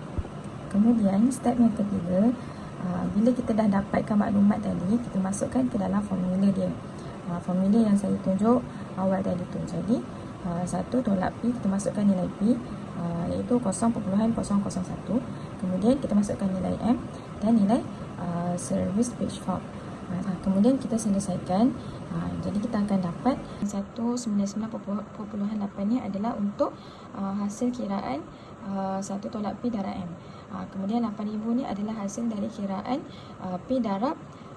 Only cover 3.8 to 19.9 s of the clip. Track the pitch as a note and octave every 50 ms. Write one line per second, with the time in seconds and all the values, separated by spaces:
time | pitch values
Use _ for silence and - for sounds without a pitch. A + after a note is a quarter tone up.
3.8 | G3 - - - - - A3 G3+ G#3+ - G3 G3+ G3+ G3+ G#3+ - - F#3+ F3+ F3
4.8 | F3 F#3 A3+ A#3+ A#3+ - - F#3+ F#3+ F#3+ G3 - - - - B3+ C4 B3 - G#3
5.8 | F#3 F#3 F#3+ G3+ G#3 - F#3+ F3+ F3+ F#3 F#3 G3 G3 G3 F3+ F#3+ F#3 F3+ E3 -
6.8 | - - - - - - - - - - F3 F3 - F3+ F3+ F#3 F#3+ G3 G#3 A#3
7.8 | A3+ G#3+ G3+ G3+ - F#3+ G3 G3 - F#3+ F#3+ F#3+ G#3 A3+ B3 B3+ - - - -
8.8 | - - - F#3 F#3+ F#3+ F#3+ F#3+ F#3+ F#3+ F3+ F3+ F3+ - - E3+ E3 - E3+ E3
9.8 | - F#3+ A#3+ E4 F4 - - - - - - - - F3+ E3+ E3+ F3+ F3+ - F3+
10.8 | F#3 - - B3+ B3 G#3+ G3 F#3 F3+ - F#3 - - A#3 B3 - - G3 F#3+ G3
11.8 | G#3 - - G#3+ G#3 G3+ F#3+ F3+ F3 E3+ - - G3+ A3+ B3+ A#3+ - - - -
12.8 | - - - F3+ E3+ E3+ E3+ E3+ E3 - - F#3 G3 - B3 B3 B3 G3 F#3+ -
13.8 | A#3 A#3 A#3 - G3+ F#3+ F#3+ G#3 A3+ A#3 A3+ A3 G3 - G3+ G3+ G3+ F#3+ - F#3+
14.8 | F3+ - - - - - G3+ B3+ B3 - - - - - - - - F3+ F#3 F#3
15.8 | G3 A#3 C4+ D4 - - G#3 G#3 G3+ - - - G3+ F#3+ F#3 F#3 F3+ F3+ F3+ F3
16.8 | F3+ G#3+ B3+ B3 - - - - - - - - - G#3+ A#3 A3 G3 G3 A3+ -
17.8 | E4+ - - - - - - - F3 F3 E3+ E3+ E3+ F3 F3 F3 - - F#3+ F#3
18.8 | F#3 F#3 F#3 G#3 B3 B3 - - G3+ - - - - - F3+ - - - - -
19.8 | - -